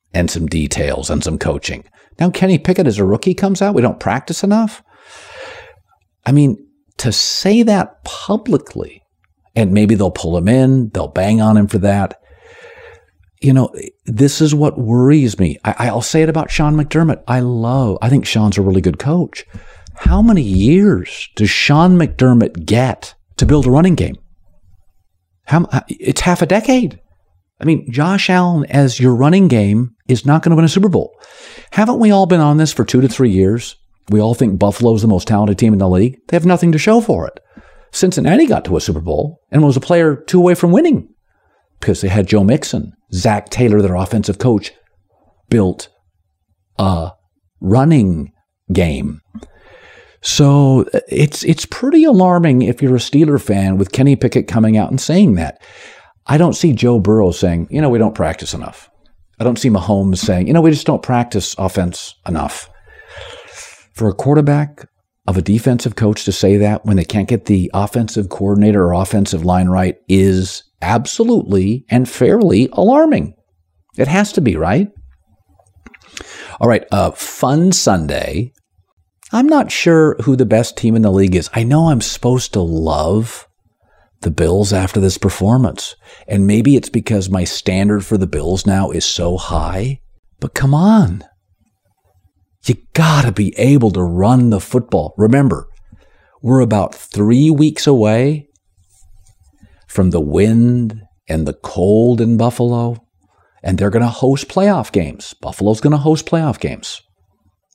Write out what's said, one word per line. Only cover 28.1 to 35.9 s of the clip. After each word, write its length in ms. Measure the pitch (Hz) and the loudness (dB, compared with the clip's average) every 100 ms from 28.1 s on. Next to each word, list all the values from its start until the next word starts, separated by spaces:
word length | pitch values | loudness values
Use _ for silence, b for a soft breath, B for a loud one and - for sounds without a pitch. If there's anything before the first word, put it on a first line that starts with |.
| 196 - | 0 0
Allen 340 | 180 180 170 - | 2 2 0 0
as 340 | 139 135 120 | 2 0 2
your 140 | 127 | 0
running 340 | 120 139 185 190 | 2 2 4 4
game 420 | 123 101 107 123 _ _ | 2 2 0 -2 _ _
is 180 | 123 | -2
not 180 | 135 151 | 2 2
gonna 120 | 165 | 4
win 100 | 160 | 2
a 40 | 165 | 2
Super 200 | 190 208 | 2 2
Bowl. 240 | 135 - _ B B B B B | 0 -4 _ B B B B B
Haven't 260 | - 220 247 | -2 0 2
we 140 | 220 | 2
all 140 | 202 185 | 2 4
been 140 | 175 | 2
on 180 | 151 151 | 2 2
this 140 | 156 | 0
for 120 | - | -2
two 160 | 107 120 | 0 2
to 80 | 131 | 0
three 220 | - 127 | 0 0
years? 460 | 95 95 113 - - _ _ - | 2 2 0 -6 -20 _ _ -2
We 120 | 107 | 0
all 140 | 107 | 0
think 240 | 117 120 95 | 0 0 0
Buffalo's 440 | 101 101 117 113 | -2 0 0 2
the 60 | 113 | 2
most 200 | 92 - | 0 0
talented 300 | 104 104 98 | 0 0 0
team 140 | 117 | 2
in 60 | 104 | 2
the 100 | |
league. 300 | 95 | 2